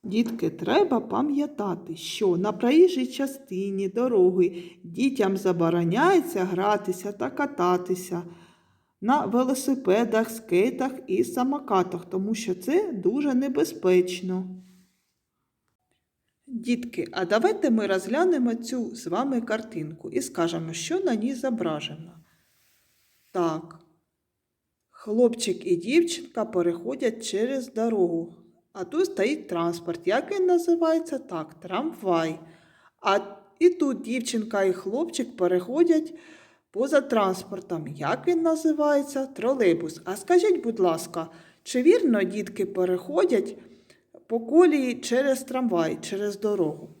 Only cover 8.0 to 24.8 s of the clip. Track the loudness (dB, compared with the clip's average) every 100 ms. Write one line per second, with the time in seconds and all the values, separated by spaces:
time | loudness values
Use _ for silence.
8 | -4 -8 -8 -18 -20 _ _ _ _ _
9 | 0 2 2 0 2 0 0 0 2 2
10 | 4 2 0 -6 0 2 2 0 -6 -6
11 | -4 0 0 0 -2 -2 0 0 0 -4
12 | -6 -4 -2 -4 -4 -4 0 0 0 -2
13 | 0 0 0 2 0 0 -2 0 4 4
14 | 4 -2 -4 -4 -6 -12 -20 _ _ _
15 | _ _ _ _ _ _ _ _ _ _
16 | _ _ _ _ -12 -8 -2 -2 -2 -6
17 | -4 -4 0 2 2 2 2 2 2 0
18 | 0 2 2 4 2 0 -4 -6 -6 -8
19 | -4 -2 0 -2 -2 -4 -4 -10 -10 -10
20 | -6 -4 -4 -2 -2 -2 -6 -8 -4 -2
21 | 0 -2 -2 -4 -4 -2 -2 -4 -8 -12
22 | -16 -20 _ _ _ _ _ _ _ _
23 | _ _ _ -2 -2 -2 -10 -20 _ _
24 | _ _ _ _ _ _ _ _